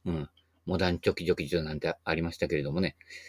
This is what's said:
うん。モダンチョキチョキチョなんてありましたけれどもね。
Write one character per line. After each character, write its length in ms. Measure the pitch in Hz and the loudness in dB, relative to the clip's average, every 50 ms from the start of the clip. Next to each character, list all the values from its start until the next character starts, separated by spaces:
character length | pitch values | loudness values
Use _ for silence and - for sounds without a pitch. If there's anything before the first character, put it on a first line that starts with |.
| - | -4
う 60 | 90 | -2
ん。 180 | 85 78 73 - _ _ _ _ _ _ _ | -2 -2 -4 -6 _ _ _ _ _ _ _
モ 120 | 82 92 85 | -2 0 2
ダ 120 | 95 90 | 2 2
ン 80 | 87 82 | 2 2
チ 100 | - 104 | 2 2
ョ 60 | 90 | 2
キ 100 | - 85 | 2 2
チ 80 | 85 | 2
ョ 40 | 90 | 2
キ 120 | - 82 71 | 2 0 0
チ 80 | 90 | 0
ョ 60 | 85 | 0
な 120 | 78 76 76 | 0 -2 -4
ん 60 | 73 | -2
て 140 | - 82 82 - | -2 -2 -2 -2
あ 120 | - - 80 | -2 -2 0
り 80 | 82 | 0
ま 100 | 82 82 | 0 -2
し 60 | - - | -2 -2
た 100 | - 73 | -2 0
け 80 | 82 | 0
れ 60 | 76 | 0
ど 100 | 69 71 | 0 0
も 80 | 73 90 | 0 0
ね。 160 | 95 80 - - - - - - - | 0 0 -2 -6 -14 -18 -18 -18 -18